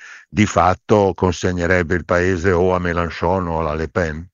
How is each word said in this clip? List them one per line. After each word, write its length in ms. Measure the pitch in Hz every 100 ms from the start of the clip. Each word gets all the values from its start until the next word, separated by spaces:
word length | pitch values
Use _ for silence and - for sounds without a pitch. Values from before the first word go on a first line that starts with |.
| - - -
di 180 | 73 104
fatto 680 | 101 87 90 - 107 98
consegnerebbe 800 | 87 92 85 92 90 85 90 80
il 100 | 90
paese 460 | 76 90 90 92 92
o 240 | 85 92
a 60 | 90
Mélenchon 640 | 87 85 85 - 85 95 87
o 140 | 82
alla 160 | 80 78
Le 100 | 80
Pen. 440 | - 82 76 90